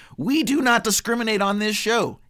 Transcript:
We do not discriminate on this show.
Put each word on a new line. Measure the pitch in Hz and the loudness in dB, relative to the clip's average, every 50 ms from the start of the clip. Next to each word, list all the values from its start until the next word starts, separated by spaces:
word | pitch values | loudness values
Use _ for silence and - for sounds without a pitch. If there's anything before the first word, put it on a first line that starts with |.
| - - - - | -20 -16 -10 -8
We | 131 214 277 320 302 | -4 -2 0 0 0
do | 208 269 302 | 0 0 2
not | 269 247 233 226 - | 2 2 2 2 2
discriminate | 226 196 - - 214 233 240 233 226 214 196 | 0 -2 0 0 -2 -2 -2 0 0 0 0
on | 202 196 202 208 | 0 0 0 0
this | 214 214 214 | -2 -2 -2
show. | 202 - 214 226 233 180 - - - - - | -2 0 0 2 2 0 0 -4 -8 -16 -14